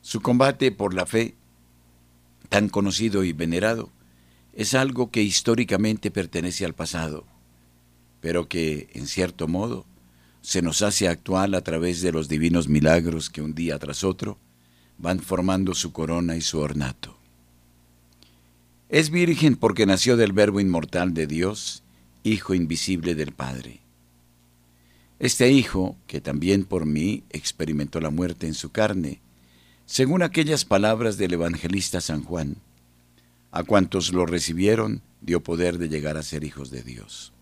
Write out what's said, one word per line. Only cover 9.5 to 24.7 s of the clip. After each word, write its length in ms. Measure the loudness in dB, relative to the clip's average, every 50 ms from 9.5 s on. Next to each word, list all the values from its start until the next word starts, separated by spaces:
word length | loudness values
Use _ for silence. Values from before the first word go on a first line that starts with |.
| -2 -2 -2 -4 -6 -8 -10 -14 -20 _ _ _ _ _ _ _ _ _
se 200 | -8 -4 -2 0
nos 220 | 0 0 0 0 0
hace 260 | 0 0 2 0 0
actual 440 | 0 -2 _ -2 0 0 2 2 0
a 120 | -2 -2
través 360 | -2 -2 -2 0 -2 -2 0
de 120 | 0 0 0
los 160 | 0 -2 -2
divinos 400 | 0 2 2 2 2 2 2 4
milagros 600 | 4 4 6 6 6 6 4 0 -2 -4 -6 -8
que 120 | -8 -8
un 120 | -8 -8 -6
día 240 | -4 -4 -4 -4 -6
tras 280 | -6 -8 -8 -2 -2
otro 320 | -2 -2 -2 -6 -10 -10 -12 _ _ _ _ _ _ _ _ _ _ _ _
van 220 | -4 -2 -2 -2
formando 560 | -2 -4 -2 0 0 2 2 2 0 0 -2
su 160 | -4 -4 -6
corona 460 | -4 -6 -4 -2 0 0 0 -2 -2 -2
y 40 |
su 180 | -4 -2 -2 -2
ornato. 580 | -2 -2 -2 -2 -4 -4 -6 _ -16 -18 -18 _ _ _ _ _ _ _ _ _ _ _ _ _ _ _ _ _ _ _ _ _ -20 _ _ _ _ _ _ _ _ _ _ _ _ _
Es 220 | 2 2 2 2
virgen 480 | 2 2 2 2 2 4 4 4 4 6
porque 280 | 2 0 4 4 4
nació 300 | 4 4 4 4 4 6
del 160 | 6 4 4
Verbo 300 | 6 4 4 4 4 2
inmortal 520 | 2 2 2 0 -2 -2 -2 0 0 0 0
de 140 | -2 -2 -2
Dios, 560 | -2 -2 -2 -2 -2 -4 -10 -10 -12 -12 _ _ _ _ _ _ _ _ _
Hijo 300 | -2 -2 0 0 0 0
invisible 600 | 0 0 0 -2 -4 -2 -2 -2 -2 0 -2 -2
del 180 | -2 -4 -6 -6
Padre. 480 | -10 -10 -8 -8 -10 -12 -14 -18 -20 _ _ _ _ _ _ _ _ _ _ _ _ _ _ _ _ _ _